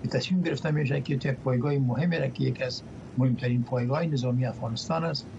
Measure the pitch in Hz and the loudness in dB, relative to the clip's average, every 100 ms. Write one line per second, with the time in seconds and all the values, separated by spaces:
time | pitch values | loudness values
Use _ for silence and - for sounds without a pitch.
0 | - 127 - 185 165 147 160 151 139 143 | 0 0 2 2 2 0 0 0 2 0
1 | 135 139 143 131 131 123 139 143 127 117 | 0 -2 0 -2 0 2 2 2 2 2
2 | 175 175 135 - 135 123 127 - - - | 2 2 0 0 -2 0 -4 -6 -12 -16
3 | - - 131 120 123 120 120 127 123 143 | -8 2 2 2 2 0 0 0 0 0
4 | 165 139 123 123 127 110 123 117 - 160 | 0 0 2 2 0 -2 -4 -6 -2 -2
5 | 165 143 - | 0 -4 -8